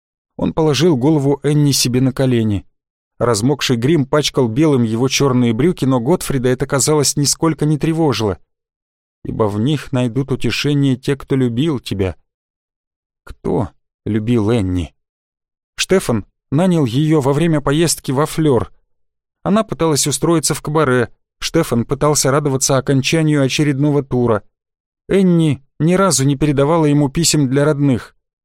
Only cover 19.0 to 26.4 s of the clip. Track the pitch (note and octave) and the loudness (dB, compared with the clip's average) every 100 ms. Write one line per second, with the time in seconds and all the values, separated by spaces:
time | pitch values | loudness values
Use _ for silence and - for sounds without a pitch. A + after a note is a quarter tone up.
19 | _ _ _ _ - G#3 G#3+ C3+ E3 D3 | _ _ _ _ -2 0 0 -2 0 0
20 | D3+ C3+ D3+ E3+ - D3 - D#3 C#3+ B2+ | -2 -2 0 0 0 -4 -2 0 2 0
21 | A2+ - _ _ - D#3+ D#3+ A#2+ A2+ C3+ | 0 -6 _ _ -4 -2 0 -2 -2 -2
22 | D3 D3 - D#3 D3 C3+ - C3+ - C#3 | 0 0 0 0 0 -2 0 0 2 0
23 | B2 E3 D#3 D3 C3+ - D3 C3+ D3 C#3+ | 0 0 2 2 0 0 0 0 0 0
24 | C3+ B2 A#2+ G#2 - _ _ _ _ _ | -2 0 0 0 -4 _ _ _ _ _
25 | - F#3 F#3+ E3+ D#3+ C3+ - - D#3 F#3 | -2 2 4 4 2 -2 -8 -4 0 2
26 | G3 - C3+ C#3 | 2 2 0 0